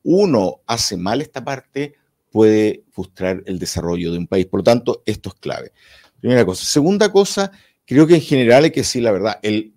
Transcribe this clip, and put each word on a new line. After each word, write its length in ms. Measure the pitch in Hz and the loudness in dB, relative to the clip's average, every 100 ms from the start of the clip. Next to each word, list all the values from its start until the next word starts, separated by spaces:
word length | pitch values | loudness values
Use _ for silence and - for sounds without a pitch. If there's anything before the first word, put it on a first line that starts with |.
uno 580 | - 180 202 120 92 - - | -2 0 2 2 0 -4 -8
hace 320 | 117 - 92 | -6 -6 -6
mal 240 | 90 123 | -4 -6
esta 200 | 151 135 | -6 -12
parte, 520 | 120 135 - 139 143 _ _ _ _ | -10 -10 -10 -10 -10 _ _ _ _
puede 540 | 107 110 107 107 - _ | 2 4 4 2 -2 _
frustrar 520 | - 92 - 92 92 - | -16 -16 -8 -6 -6 -8
el 120 | 92 | -10
desarrollo 540 | 87 90 85 87 85 | -8 -6 -4 -4 -4
de 60 | 85 | -6
un 80 | 85 | -4
país. 180 | 95 | -2
Por 160 | 90 98 | -2 -2
lo 40 | |
tanto, 380 | 98 120 120 107 - | 2 0 0 -6 -6
esto 240 | 104 98 | -8 -8
es 60 | - | -14
clave. 360 | 73 64 62 _ _ _ _ _ | -12 -12 -14 _ _ _ _ _
Primera 240 | 117 123 | 0 2
cosa. 220 | 95 92 - | 2 -2 -2
Segunda 440 | 147 147 202 214 | 0 0 2 2
cosa, 400 | 196 196 - 196 - _ _ - | 2 0 -2 -6 -8 _ _ -2
creo 200 | 127 156 | 4 6
que 100 | 170 | 4
en 40 | |
general 440 | - 139 117 127 | 2 2 6 6
hay 60 | 160 | 4
que 100 | - | 0
decir 220 | 110 127 | -4 -2
la 100 | 113 | 0
verdad. 260 | 95 107 101 | 0 -2 -4
El 320 | 107 107 107 | -4 -4 -6